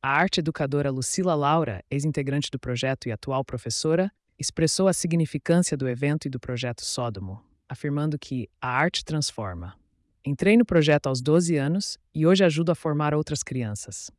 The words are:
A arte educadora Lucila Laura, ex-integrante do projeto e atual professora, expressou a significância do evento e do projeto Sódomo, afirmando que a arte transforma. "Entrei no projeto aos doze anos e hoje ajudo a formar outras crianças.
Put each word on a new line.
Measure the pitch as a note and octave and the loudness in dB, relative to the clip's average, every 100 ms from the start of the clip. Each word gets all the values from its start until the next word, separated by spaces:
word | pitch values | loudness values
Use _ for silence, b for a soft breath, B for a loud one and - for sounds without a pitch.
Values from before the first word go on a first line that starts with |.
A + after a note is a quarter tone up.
A | C3 | 2
arte | C#3+ F#3 - | 2 2 0
educadora | D#3 - C#3+ C#3+ C#3+ | -2 -2 -2 0 0
Lucila | C3 B2+ - F3+ | -2 -4 -2 0
Laura, | D#3 C#3+ D#3+ D3+ F#2 - | 2 4 2 0 -4 -6
ex-integrante | C#3 D3+ D3 C3+ C#3+ C#3+ | -4 -2 -2 -2 -2 -2
do | C3+ | -6
projeto | - B2 C3 B2+ - | -6 -2 -2 -2 -4
e | |
atual | G#2+ - C3 | -6 -4 -4
professora, | C3+ B2 - - D#3+ E3 F#3+ _ _ _ | -4 -6 -6 -4 0 2 0 _ _ _
expressou | C3 - D#3+ - F#3+ | -8 0 0 4 2
a | |
significância | F3 E3+ E3 D#3 D3 - E3+ F3 D3 | 2 0 0 0 -2 2 4 4 0
do | C3 | -2
evento | B2 C#3+ D3+ C#3+ | 0 0 -2 -4
e | |
do | C3 | -8
projeto | - B2 B2 A#2 | -6 -6 -4 -6
Sódomo, | - - A#2+ G2+ F#2+ G2 _ _ _ | -6 -4 -6 -6 -10 -12 _ _ _
afirmando | B2+ D3 D3 D3+ D3 | -8 -4 -2 -2 -4
que | - C3 A2 _ | -6 -6 -8 _
a | B2+ | -4
arte | B2 D#3+ - | 0 2 0
transforma. | - D3+ C#3+ - G#2 F2 E2+ - _ _ _ _ | -4 -2 -2 -4 -8 -8 -10 -14 _ _ _ _
"Entrei | - C#3 F3+ A3+ | -6 0 4 6
no | A#3 | 6
projeto | F3 D3+ D3 - | 4 4 4 2
aos | C3 | -2
doze | B2+ D#3+ E3+ D#3 | 4 4 4 0
anos | C#3 F3+ G3 - _ | 0 -2 -4 -10 _
e | D3+ D#3 | 0 4
hoje | F#3+ | 6
ajudo | F#3 D3+ E3 | 4 4 0
a | |
formar | E3+ D#3+ D3 D3 | 0 0 0 2
outras | D3+ D#3 D3 | 0 0 -4
crianças. | - C3 A2+ G#2 - - - | -4 -4 -4 -6 -10 -14 -16